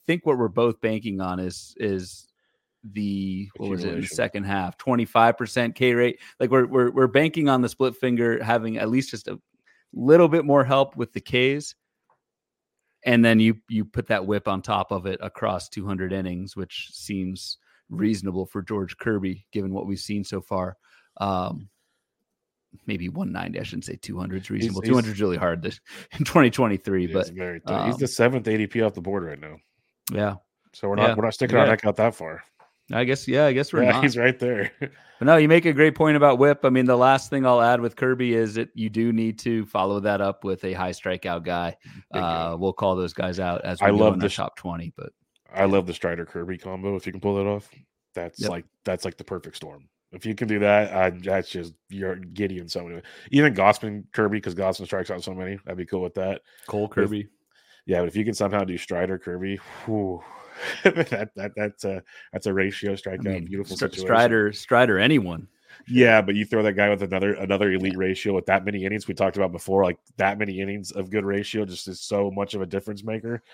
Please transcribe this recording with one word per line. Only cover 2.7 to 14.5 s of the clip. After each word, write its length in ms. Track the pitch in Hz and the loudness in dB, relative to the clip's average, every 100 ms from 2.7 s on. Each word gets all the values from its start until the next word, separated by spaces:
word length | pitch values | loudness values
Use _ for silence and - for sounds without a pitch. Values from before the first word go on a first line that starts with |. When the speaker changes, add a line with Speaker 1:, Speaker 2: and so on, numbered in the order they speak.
| _ | _
Speaker 1:
the, 640 | 110 101 104 98 98 95 98 - | -14 -8 -4 -4 -4 -6 -10 -10
what 140 | 98 | -8
was 100 | 95 | -6
it 20 | |
in 20 | 90 | -6
the 40 | |
Speaker 2:
Accumulation. 240 | 85 190 - | -6 -6 -4
Speaker 1:
second 280 | 113 104 | -4 -4
half, 320 | 98 98 90 - | -4 -4 -4 -6
twenty-five 640 | - 120 113 120 113 117 | -2 -2 0 4 4 4
percent 360 | 113 - 117 | -2 -2 -4
K 200 | - 127 | 0 2
rate. 240 | 120 120 - - - | 4 2 0 -10 -4
Like, 100 | 131 | 2
we're, 160 | 131 120 | 4 4
we're, 240 | 131 123 | 2 2
we're 160 | 131 131 | 4 4
banking 420 | 135 160 160 147 | 4 2 2 2
on 140 | 131 | 2
the 60 | 120 | 0
split 280 | - 131 120 | 0 -2 0
finger 460 | 127 120 117 113 | 0 2 2 0
having 340 | 110 117 113 110 | 0 0 0 -4
at 140 | 110 | -2
least 220 | 123 131 | -2 -2
just 160 | 113 - | -8 -12
a 120 | 98 _ _ _ _ _ | -14 _ _ _ _ _
little 340 | - 123 160 170 | -2 6 8 8
bit 160 | 165 | 4
more 200 | 147 143 | 4 4
help 320 | 127 135 139 - | 4 2 2 -2
with 160 | 120 | -8
the 80 | - | -8
Ks. 540 | - 123 131 139 147 - _ _ _ _ _ _ _ _ _ _ _ _ | -4 0 2 0 -6 -16 _ _ _ _ _ _ _ _ _ _ _ _
And 200 | - 120 | 2 6
then 160 | 117 110 | 8 6
you, 160 | 110 110 - | 6 4 -2
you 160 | 113 | -4
put 220 | 104 - 117 | -4 -6 -2
that 180 | 107 95 | -2 0
whip 220 | 104 | -2
on 140 | 101 | -2